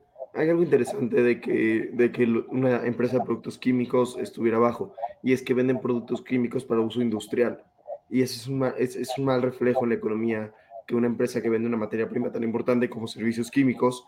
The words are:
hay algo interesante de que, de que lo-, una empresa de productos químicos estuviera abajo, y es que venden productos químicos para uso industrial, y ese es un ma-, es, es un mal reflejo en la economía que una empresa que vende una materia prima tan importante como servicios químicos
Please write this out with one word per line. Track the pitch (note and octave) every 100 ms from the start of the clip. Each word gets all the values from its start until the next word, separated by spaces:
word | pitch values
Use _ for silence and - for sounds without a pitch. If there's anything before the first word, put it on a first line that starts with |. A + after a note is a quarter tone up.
| _ - -
hay | C3+ D#3+
algo | E3+
interesante | E3 C3+ A#2 - A#2+ B2
de | A#2+ A#2
que, | A#2+ B2 A2 A2 -
de | A#2 A#2+
que | A#2+ A#2
lo-, | A2+ -
una | B2+ C3 A#2+ A#2+
empresa | A#2 A#2+ B2+
de |
productos | A2+ A2+ B2+ -
químicos | B2+ B2+ B2 B2+ B2 -
estuviera | - - A2+ A2+
abajo, | A#2+ A#2 F#2+ - - -
y | B2+
es | B2+
que | B2+
venden | B2 B2+ B2+
productos | B2 A#2+ A2+ A#2+
químicos | - B2+ A#2+ G2
para | - A2+
uso | A2+ A#2
industrial, | A#2+ G#2+ - A#2+ A#2 - - _ - - -
y | B2
ese | B2+ -
es | A#2+
un | C3+
ma-, | C3 -
es, | B2+ G#2
es | A#2+ B2+
un | C3+
mal | B2+
reflejo | B2+ - B2 B2
en | A#2+
la | A2
economía | A2 G#2+ A2+ A2 G#2+ - - - -
que | A#2+
una | A#2+
empresa | A2+ B2 B2
que | A2+
vende | A2+ A#2
una | A#2
materia | G#2+ A2 G#2+
prima | A#2+ A#2+
tan | A#2+
importante | A2+ A2+ - B2 A#2+
como | A2+ A2+
servicios | - A2 A#2 A#2
químicos | C#3 C3 A#2 B2 B2+